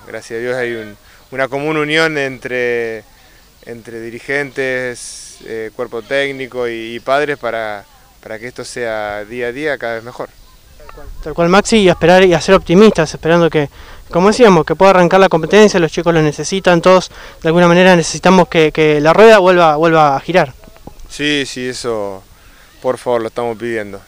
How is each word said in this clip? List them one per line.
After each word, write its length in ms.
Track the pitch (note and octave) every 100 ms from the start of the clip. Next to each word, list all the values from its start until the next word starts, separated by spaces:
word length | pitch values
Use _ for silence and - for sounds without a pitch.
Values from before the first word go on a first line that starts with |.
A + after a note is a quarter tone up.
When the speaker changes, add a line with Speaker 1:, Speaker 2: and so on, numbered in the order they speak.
| -
Speaker 1:
gracias 320 | A2 - A2+
a 20 |
Dios 160 | B2 B2+
hay 160 | A#2+
un, 220 | A#2 G#2+ G2+ _ - _
una 160 | C3 C3
común 300 | C#3 D3 D#3
unión 420 | D3 D#3+ D#3+ D3
entre, 880 | C3+ B2+ B2+ B2 B2 A#2+ A2+ A2 - _ _ _ _ _ -
entre 340 | A#2 A2 A2+
dirigentes, 1400 | A#2 A2+ - C#3 C#3+ C3 C3 B2+ B2+ A#2+ - - - -
eh, 260 | - A2+ A2 -
cuerpo 260 | A#2+ A#2
técnico 640 | A2 C#3 C#3 C3+ B2+ B2 A#2+
y, 260 | A2+ A2+
y 60 | A#2
padres 360 | - C#3 D3 C#3+
para, 480 | A#2 A2+ A2 G2+ - _ _ _
para 160 | G#2 G#2+
que 80 | A#2+
esto 180 | B2+
sea 600 | B2 B2+ A#2 A2 G#2 G#2 G#2
día 220 | B2 A#2+
a 40 |
día 240 | B2 D3+ B2+
cada 200 | A#2+ A2+
vez 80 |
mejor. 260 | A#2 - B2+ - - _ _ -
Speaker 2:
Tal 80 | -
cual. 120 | - - -
Tal 120 | D#3+
cual, 140 | D3+ E3+
Maxi, 260 | F#3+ G3+ A3+
y 80 | F#3
a 20 |
esperar 320 | D#3+ E3 F#3
y 80 | F#3+
a 80 | D#3+
ser 140 | -
optimistas, 580 | F#3+ - E3+ A3 F#3 D#3
esperando 380 | D3 D#3 E3+ E3
que, 180 | D#3 C#3+ - - - -
como 180 | E3+ G3
decíamos, 360 | A3 A#3 F3
que 100 | D3
pueda 180 | D#3 F#3+
arrancar 280 | F#3 E3+ F#3+
la 80 | F#3+
competencia, 500 | E3 D#3+ G3 G#3+ F#3+
los 140 | D#3
chicos 220 | - E3+
lo 80 | E3
necesitan, 580 | D#3 C#3+ D3+ F#3+ F3+ E3+
todos 300 | F3+ F#3 - - - -
de 60 | E3
alguna 200 | E3+ F3
manera 260 | F3 F#3
necesitamos 540 | F3 D3+ D#3 F3+ F#3 E3
que, 240 | E3+ D#3
que 300 | D#3 D#3 D3+
la 100 | D3+
rueda 260 | E3+ A3+ G#3+
vuelva, 380 | F3+ F3+ E3 D3+
vuelva 400 | E3 D#3+ D3+ C3
a 40 |
girar. 340 | - F3 C#3 - - - - - -
Speaker 1:
Sí, 340 | - D3 D3 C3
sí, 220 | B2+ B2+
eso 540 | A#2+ B2 A2 G2+ F#2+ - - - - - _
por 160 | C3 A#2+
favor 240 | B2+ A#2
lo 80 | A2+
estamos 300 | - A#2+ A2
pidiendo. 420 | A#2 A2+ G#2 G2